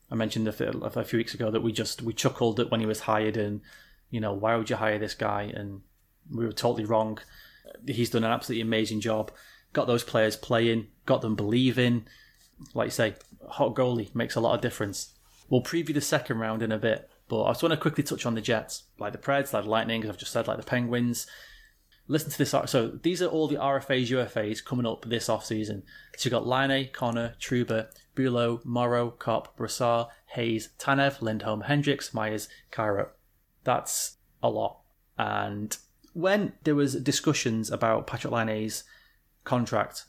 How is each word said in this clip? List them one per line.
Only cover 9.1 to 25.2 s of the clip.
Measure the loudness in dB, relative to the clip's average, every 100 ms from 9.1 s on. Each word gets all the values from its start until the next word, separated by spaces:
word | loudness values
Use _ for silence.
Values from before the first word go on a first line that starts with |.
| -2 -4 -10 -20 -20 _
Got | -2 2
those | 2
players | 2 4 4 2
playing, | 0 2 4 2 -2 _ 0
got | 2
them | 2
believing. | 0 2 4 4 4 4 2 -2 -20 -20 _ _ _ -10
Like | -4 -2
you |
say, | 0 0 -2 -18 -20 -14
hot | 0 0
goalie | 2 2 2 -2
makes | -4 -2 0
a |
lot | 2
of | 2
difference. | 0 -2 -4 -4 -12 _ _ -20 2
We'll | 2
preview | 2 -2 0
the | -2
second | 0 -2 0 -2
round | -2 -2
in | -2
a | 0
bit, | 2 0 -4 _ _
but | 0
I | 2
just | 2
wanna | 2 2
quickly | 0 0
touch | -2 -2 -2
on |
the | -2
Jets, | 0 0 -2 -12 -14 -10
like | -8
the | -6
Preds, | 0 0 2
like | -2
the | 2
Lightning, | 2 2 -2
as | -4
I've | -6
just | -4
said, | -2 -2
like | -4
the |
Penguins. | -2 -2 0 2 2 0 -6 -16 -20 -20 -20 _ _ _ -2
Listen | -2 -2
to | -2
this. | 2 2 2
So | 0 0 0
these | -2 0
are | 0
all | 0 0
the | 0
R | 0 0
F | 0
As, | 0 2
U | 0
F | 0 -2
As | -2 -4
coming | -4 -2 -2
up | -4 -2
this | -2